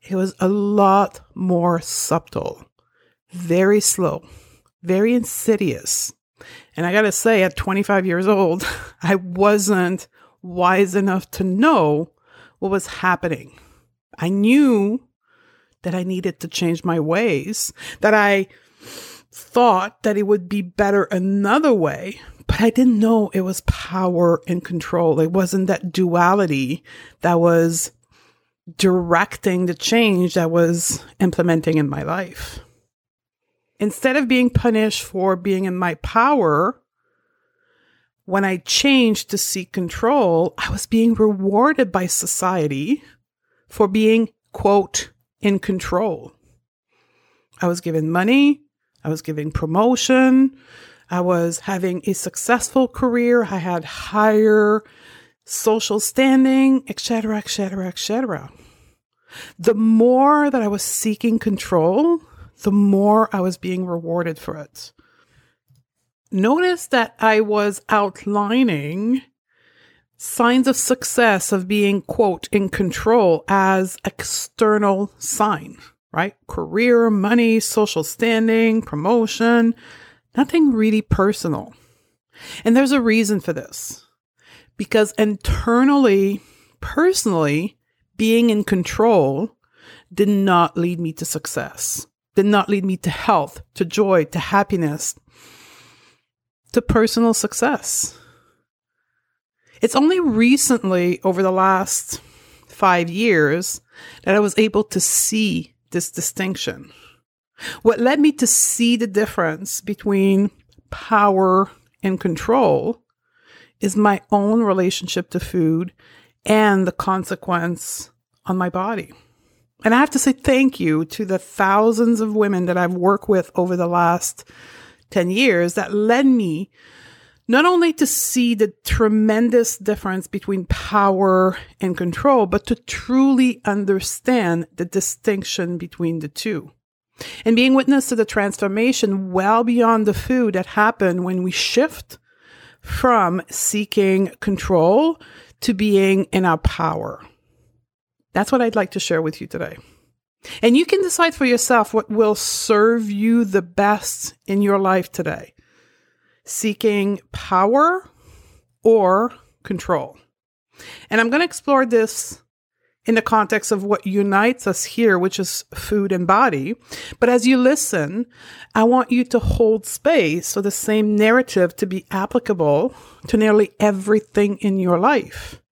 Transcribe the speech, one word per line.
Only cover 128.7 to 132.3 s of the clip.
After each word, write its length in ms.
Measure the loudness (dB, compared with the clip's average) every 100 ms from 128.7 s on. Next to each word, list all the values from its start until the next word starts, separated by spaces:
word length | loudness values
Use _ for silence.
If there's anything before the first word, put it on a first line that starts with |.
| _
tremendous 920 | -6 0 2 4 2 2 2 2 2 -4
difference 500 | -4 -4 -4 -6 -8
between 380 | -10 -4 -6 -2
power 880 | -4 0 2 2 4 4 4 2 0 -14 _
and 160 | -6 -4
control, 500 | -4 0 2